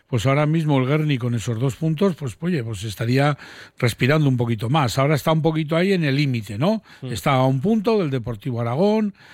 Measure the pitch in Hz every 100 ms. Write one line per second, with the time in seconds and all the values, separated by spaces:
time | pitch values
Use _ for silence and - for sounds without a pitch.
0 | - 123 127 139 151 165 151 135 127 151
1 | 151 135 123 120 104 110 135 - 160 156
2 | 196 156 135 - 165 170 113 107 110 101
3 | 117 131 147 147 - - - - 123 -
4 | 123 156 143 123 117 113 110 156 127 -
5 | 139 156 - 160 156 156 151 165 185 190
6 | 151 135 147 120 104 104 165 220 - -
7 | 127 117 156 131 131 135 165 226 208 220
8 | 160 131 113 110 139 117 117 131 202 220
9 | 208 - -